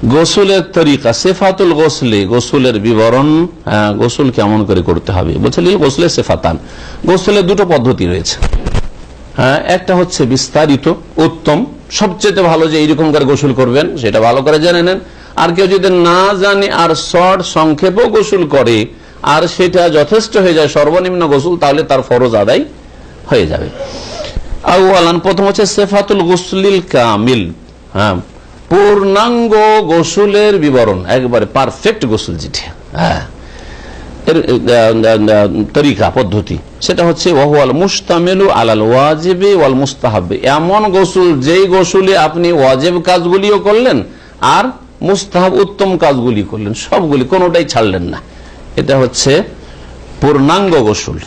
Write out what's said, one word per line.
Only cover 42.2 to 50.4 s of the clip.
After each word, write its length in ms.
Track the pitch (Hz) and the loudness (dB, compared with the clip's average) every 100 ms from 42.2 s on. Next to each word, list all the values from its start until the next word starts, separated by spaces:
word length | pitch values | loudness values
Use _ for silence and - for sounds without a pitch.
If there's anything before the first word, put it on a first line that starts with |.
| 156 165 170 | 0 0 0
ওয়াজিব 500 | 170 131 131 156 180 | 2 2 2 0 -2
কাজগুলিও 560 | 170 180 170 190 202 208 | 0 0 2 0 2 0
করলেন 440 | 196 214 254 151 92 - - - | 2 2 2 0 -4 -14 -20 -4
আর 240 | - 160 233 247 - - | 0 0 0 -6 -18 -10
মুস্তাহাব 520 | - 196 - 175 185 | -2 -2 -2 0 0
উত্তম 420 | 180 202 - 196 180 | 2 -2 0 -2 2
কাজগুলি 460 | 165 135 120 107 | 0 0 0 -2
করলেন, 320 | 95 107 104 | -4 -6 -6
সবগুলি, 500 | 113 - 208 170 143 | -8 -4 -2 0 0
কোনোটাই 400 | 127 185 180 170 | 0 0 2 0
ছাড়লেন 380 | 151 123 110 92 | 0 0 0 -2
না, 180 | 87 80 - - - - - - | -6 -10 -16 -20 -20 -20 -12 -6
এটা 220 | 139 139 | -2 0
হচ্ছে 440 | 127 - - 147 214 - - - - - - - | 0 0 0 0 0 -10 -20 -20 -20 -20 -20 -4
পূর্ণাঙ্গ 560 | 143 143 | 0 2